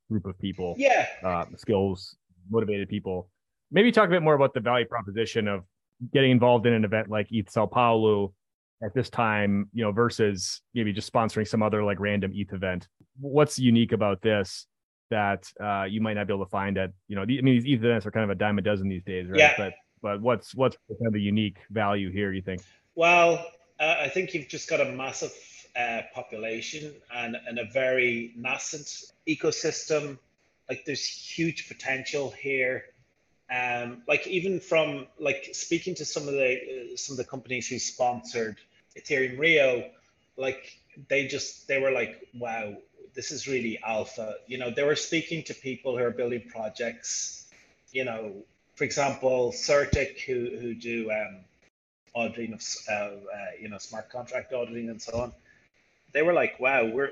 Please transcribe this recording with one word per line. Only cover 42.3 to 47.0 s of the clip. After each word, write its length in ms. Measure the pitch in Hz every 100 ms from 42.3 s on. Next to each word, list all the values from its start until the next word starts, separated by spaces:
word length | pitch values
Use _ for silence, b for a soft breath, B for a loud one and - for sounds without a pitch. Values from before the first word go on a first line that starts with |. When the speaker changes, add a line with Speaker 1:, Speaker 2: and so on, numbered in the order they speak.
Speaker 2:
"Wow, 400 | 123 120 113 107 98 - - -
this 160 | 131 -
is 160 | 143 139
really 320 | 131 117 107 110
alpha." 480 | 110 - - 110 101 -
You 100 | 123
know, 120 | 120
they 120 | 117
were 140 | 143 147
speaking 480 | - 165 - 165
to 100 | -
people 420 | 233 135 120 135 123
who 60 |
are 80 | 120
building 320 | 117 123 120 -
projects, 960 | 113 107 - 117 117